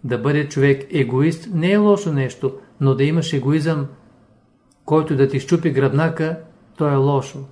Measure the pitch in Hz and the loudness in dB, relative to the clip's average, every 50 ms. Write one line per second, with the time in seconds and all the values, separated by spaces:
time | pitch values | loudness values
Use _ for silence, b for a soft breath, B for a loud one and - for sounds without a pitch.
0 | - 127 123 120 113 139 139 151 147 143 - - 139 139 139 139 - - - 156 | -6 -4 -6 -2 -2 0 0 0 -2 -2 -2 2 4 4 2 2 -2 -6 -2 -2
1 | 135 113 120 127 143 165 165 165 - 240 196 160 156 185 202 208 208 208 202 196 | -2 0 0 0 0 0 0 -4 -8 -6 -4 -2 0 2 2 4 4 4 2 2
2 | 202 175 151 139 131 127 - - - 135 135 B B B B B - 135 131 117 | 0 -2 -2 -2 -2 -4 -6 -4 -4 -4 -4 B B B B B 2 2 2 4
3 | 139 147 160 170 151 - - 139 127 135 147 160 147 165 160 147 139 139 - - | 2 2 2 0 -2 0 -2 -2 0 0 0 0 0 -2 -2 -2 -4 -8 -10 -18
4 | _ - _ _ _ _ _ _ _ _ _ _ _ _ _ _ _ - 151 156 | _ -20 _ _ _ _ _ _ _ _ _ _ _ _ _ _ _ 0 2 2
5 | 151 156 156 127 135 135 139 131 - - 175 165 - 165 135 131 139 135 135 139 | 2 2 2 2 2 2 2 -4 -2 0 -2 0 0 0 0 2 0 2 2 0
6 | 160 165 160 - 160 156 165 165 - - - _ _ _ - - 151 147 143 139 | 0 0 -2 -2 -4 -4 -4 -8 -12 -20 -20 _ _ _ -6 -2 0 0 2 2
7 | 135 139 143 135 135 - - 139 135 - | 2 2 2 0 -2 -4 -12 -16 -16 -16